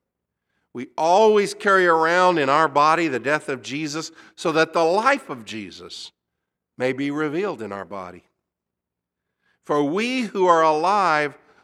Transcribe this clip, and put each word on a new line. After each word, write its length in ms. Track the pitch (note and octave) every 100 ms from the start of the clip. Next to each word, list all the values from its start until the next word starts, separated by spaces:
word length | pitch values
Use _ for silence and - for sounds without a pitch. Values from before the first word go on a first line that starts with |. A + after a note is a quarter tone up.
| _ _ _ _ _ _ _
We 160 | B2 C3 -
always 560 | D#3+ F#3 A3 G#3+ G3
carry 340 | - G#3 F#3+ F3+
around 500 | D#3+ D#3+ F3 F3+ E3+
in 120 | C3+
our 180 | D3 D#3
body 400 | C#3 D3+ E3 D#3+
the 120 | B2
death 280 | A#2 D3+ D3
of 140 | C3
Jesus, 500 | A2 C#3+ D#3 D3+ D#3 - - -
so 160 | F3
that 220 | D#3 D#3+
the 100 | E3+
life 460 | E3 F#3+ B3 C#4+ -
of 160 | C3 G2+
Jesus 680 | G#2+ F#2+ E2 F2 - - _ _ _ _ _ _ -
may 140 | B2+
be 180 | C3 C#3+
revealed 520 | D3 D3+ D#3 G3+ B2+
in 100 | G#2+
our 140 | G2+ F2
body. 400 | G2 F2+ F2 _ _ _ _ _ _ _ _ _ _ _ _ _ _
For 180 | - D3
we 420 | C#3+ F3+ A#3+ B3+
who 220 | G#3+ G3+ F3+
are 160 | E3
alive 760 | D#3+ D3+ F3+ G#3 F3+ D3+ D3 - _ _